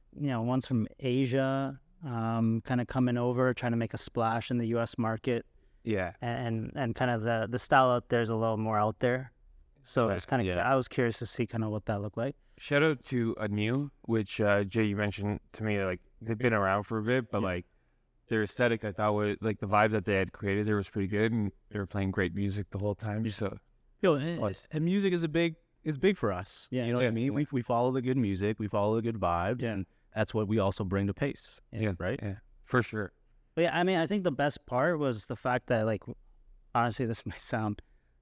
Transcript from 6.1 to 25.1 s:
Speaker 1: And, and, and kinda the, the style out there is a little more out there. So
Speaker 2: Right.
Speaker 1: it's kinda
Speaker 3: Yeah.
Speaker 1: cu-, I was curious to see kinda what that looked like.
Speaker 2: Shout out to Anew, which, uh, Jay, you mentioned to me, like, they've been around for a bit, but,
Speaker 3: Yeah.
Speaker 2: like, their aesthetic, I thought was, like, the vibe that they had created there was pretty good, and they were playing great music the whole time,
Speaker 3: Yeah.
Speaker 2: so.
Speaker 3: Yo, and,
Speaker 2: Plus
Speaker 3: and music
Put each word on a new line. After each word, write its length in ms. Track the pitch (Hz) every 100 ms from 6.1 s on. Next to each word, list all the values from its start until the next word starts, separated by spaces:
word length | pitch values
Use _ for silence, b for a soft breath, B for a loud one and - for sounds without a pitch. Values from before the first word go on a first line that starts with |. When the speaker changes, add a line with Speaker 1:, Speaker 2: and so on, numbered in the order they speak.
| -
Speaker 1:
And, 260 | 120 123 120
and, 260 | 113 110
and 200 | - 123 -
kinda 220 | 127 117
the, 260 | 113 117 107
the 100 | 123
style 280 | - 143 127
out 180 | 123 -
there 120 | 120
is 100 | 113
a 40 |
little 220 | 113 113 110
more 220 | 110 107
out 200 | 107 -
there. 340 | 123 127 127 _ - - - _
So 240 | - 131 113
Speaker 2:
Right. 80 | 90
Speaker 1:
it's 100 | -
kinda 180 | 131
Speaker 3:
Yeah. 100 | 95 87
Speaker 1:
cu-, 40 | 110
I 40 |
was 140 | 135 123
curious 320 | - 120 -
to 60 | 117
see 200 | - 117
kinda 240 | 113 113
what 160 | 107 -
that 160 | 104
looked 140 | 101 -
like. 180 | 131 - _ -
Speaker 2:
Shout 240 | - 143
out 220 | 156 143
to 320 | - 123 113 -
Anew, 540 | 104 104 107 131 143 -
which, 380 | - 113 101 -
uh, 240 | 104 101
Jay, 180 | 98 110 107
you 100 | 101
mentioned 420 | 101 101 101 104 -
to 100 | -
me, 220 | 107 101
like, 160 | 95 90 _ -
they've 160 | 110 113
been 160 | 123
around 280 | 110 98 101
for 160 | 104 113
a 40 |
bit, 260 | 107 131 113
but, 120 | 104
Speaker 3:
Yeah. 40 | 98
Speaker 2:
like, 200 | 90 - _ _ _ _ _ -
their 160 | 110
aesthetic, 420 | 104 - 123 113
I 60 | 107
thought 240 | 92 107
was, 220 | 104 104 -
like, 200 | 110 104
the 80 | 101
vibe 240 | 104 107
that 120 | 107
they 120 | 95 98
had 160 | 92
created 340 | - 101 101 107
there 80 |
was 160 | 104 95
pretty 160 | 107 98
good, 240 | 104 113
and 220 | 113 101 - -
they 100 | 104
were 80 | 98
playing 240 | 104 95
great 240 | 92 92
music 360 | 92 101 101 95
the 80 | 98
whole 180 | 104 101
time, 280 | 107 104
Speaker 3:
Yeah. 60 | 113
Speaker 2:
so. 260 | 101 98 104 _ _ _ _
Speaker 3:
Yo, 120 | 190 143
and, 220 | 160 170
Speaker 2:
Plus 300 | 104 95 -
Speaker 3:
and 120 | 156
music 280 | 165 196 196